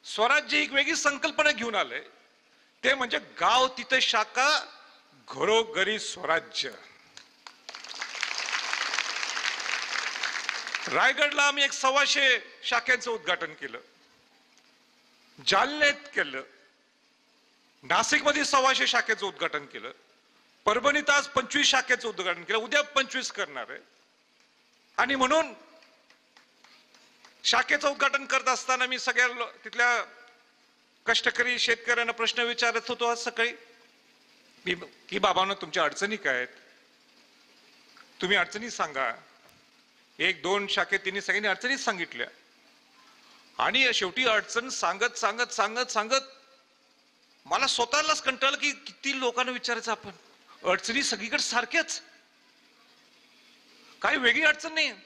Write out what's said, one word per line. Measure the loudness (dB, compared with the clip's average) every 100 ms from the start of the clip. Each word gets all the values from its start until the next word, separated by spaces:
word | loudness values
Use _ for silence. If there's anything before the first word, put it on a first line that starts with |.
स्वराज्य | -8 0 4 4 2 0
ही |
एक | 2
वेगळी | 0 0 0
संकल्पना | 0 0 -2 2 2
घेऊन | 2 -2
आलोय, | -2 -2 -6 -12 -20 _ _ _ _ _ _
ते | 0
म्हणजे | 0 0 -4
गाव | -6 0 4 6 4
तिथे | 0 0 2
शाखा, | 4 2 0 2 4 2 -2 -18 -20 -20 _ -20 -16
घरोघरी | -2 2 4 2 0 0 0
स्वराज्य. | -6 -6 0 0 0 -6 -6 -8 -20 -20 -20 -20 -20 _ -20 -20 -20 -18 -16 -12 -12 -6 -6 -4 -4 -4 -4 -4 -2 -2 -4 -4 -6 -4 -4 -4 -4 -4 -4 -4 -6 -6 -6 -4 -6 -8 -8 -6 0
रायगडला | 4 4 4 2 4
आम्ही | 2 4
एक | 0
सव्वाशे | 2 2 4 4 4 4 2 -2 -10
शाखेचं | -2 0 2 0 0
उद्घाटन | -4 -2 -4 -4
केलं, | -10 -12 -14 -16 _ _ _ _ _ _ _ _ _ _ _ _ _ _ -6 2
जालन्यात | 2 2 2 2
केलं, | 2 -6 -4 -4 -6 -12 _ _ _ _ _ _ _ _ _ _ _ _ _
नाशिकमध्ये | 0 2 4 4 4 2
सव्वाशे | 2 4 4 4 2
शाखेचं | 0 0 -2 -4
उद्घाटन | -4 -4 -4 -8
केलं, | -12 -14 -14 _ _ _ _ _ _
परभणीत | 0 2 2 2 4
आज | 2 2
पंचवीस | -4 -2 0 2
शाखेचं | 2 2 -2 -2
उद्घाटन | -4 -4 -4
केलं, | -2 -4
उद्या | 2 0
पंचवीस | 2 -2 -2 -4 -8
करणार | -8 -8 -8 -12
आहे. | -14 -20 _ _ _ _ _ _ _ _ _ _ -2
आणि | 0
म्हणून | 2 4 4 2 -8 -20 -20 _ _ _ _ _ _ _ _ -20 -20 _ _ _ _ -20 _
शाखेचं | 2 2 2 2 2
उद्घाटन | 2 2 0
करत | 0 0 2
असताना | 0 0 0 0
मी | -2
सगळ्या | 0 2 2
लो-, | 0 -8 -8
तिथल्या | -8 2 2 2 -2 -14 -20 _ _ _ _ _ _ _ 0
कष्टकरी | 2 2 0 0 0
शेतकऱ्यांना | 0 0 0 0 0
प्रश्न | -2 -2 0
विचारत | -2 0 0 0 -6
होतो | -2 -2
आज | -2
सकाळी | -4 -2 -2 -4 -20 -20 _ _ _ _ _ _ _ _ -6
मी | -6 -6 -20 -8
की, | 0
"बाबांनो, | 2 2 0
तुमच्या | -2 -4 0
अडचणी | 0 0 -4 -2
काय | -2 -2
आहेत?" | -6 -12 -20 _ _ _ _ _ _ _ _ _ _ _ _ -20 -20 -6
तुम्ही | 0 2
अडचणी | 0 -4 -10
सांगा. | -6 -4 -2 -4 -6 -16 _ -20 _ _ _ _ _ _ -2
एक | -2 0
दोन | -2 -2 0
शाखेत | -2 0 -2
तिने | -4 -6
सगळ्यांनी | -2 -2 -2
अडचणीच | -2 -4 -2
सांगितल्या | -4 -4 -8 -8 -10 -10 _ _ _ _ _ _ -20 -20 -20 -20 _ -2
आणि | 0 2 2
शेवटी | 2 -2 0
अडचण | 2 2 0 -6 -6
सांगत, | -4 -2 0 -2 0
सांगत, | -2 0 -4
सांगत, | 0 -2 -2 -2
सांगत | -4 0 -2 -2 -20 _ _ _ _ _ _ _ _ _ _
मला | -2 0 2
स्वतःलाच | 0 2 2 2 0
कंटाळलं | -2 0 0 2
की | -4
किती | -6 -16 -8 -6 -2
लोकांना | -2 0 -4
विचारायचं | -4 -4 -4 -4
आपण. | -6 -8 -18 -20 _ _ -6
अडचणी | 0 0 0 -2
सगळीकडे | -2 -4 -4 -4
सारख्याच, | 0 -2 0 -2 -2 -6 -12 -20 _ _ _ _ _ _ _ _ _ _ _ _ _ _ _ -20 -20 -4
काही | -2 2
वेगळी | 4 6
अडचण | 4 2 -2
नाही. | -2 -2 -4